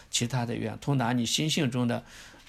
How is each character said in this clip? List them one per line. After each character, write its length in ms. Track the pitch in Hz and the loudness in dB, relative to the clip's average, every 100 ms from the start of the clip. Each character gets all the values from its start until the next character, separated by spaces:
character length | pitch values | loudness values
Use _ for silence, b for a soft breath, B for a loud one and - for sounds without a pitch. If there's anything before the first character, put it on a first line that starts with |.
| B | B
其 160 | - 120 | -2 0
他 180 | 127 | 0
的 120 | 117 113 | -2 -2
愿， 200 | 110 107 | -4 -4
通 180 | - 139 | 0 2
达 160 | 117 | 2
你 100 | 123 | 2
心 240 | 113 - 156 | 2 0 2
性 220 | 147 135 | 2 2
中 180 | 123 120 | 2 0
的， 160 | 117 - B B B | 0 -4 B B B